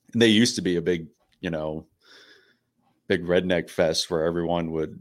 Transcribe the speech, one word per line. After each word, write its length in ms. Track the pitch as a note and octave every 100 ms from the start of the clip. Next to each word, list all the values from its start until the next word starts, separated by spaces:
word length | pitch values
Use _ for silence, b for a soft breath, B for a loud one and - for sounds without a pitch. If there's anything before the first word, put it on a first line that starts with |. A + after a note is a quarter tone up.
| _
And 80 | A2+
they 80 | A2+
used 260 | G#2 A#2+ -
to 60 |
be 140 | F2+ F2
a 60 |
big, 260 | E2+ F2 E2 _ _ _
you 100 | F2
know, 360 | D#2+ D#2 D#2 D#2+ _ b b b b b b _ _ _ _ -
big 160 | F#2+
redneck 460 | E2+ F2+ F2+ F2 D#2
fest 400 | - E2 D#2+ -
where 140 | E2+
everyone 460 | E2 E2+ E2+ F2 E2
would, 280 | D#2+ D2+ -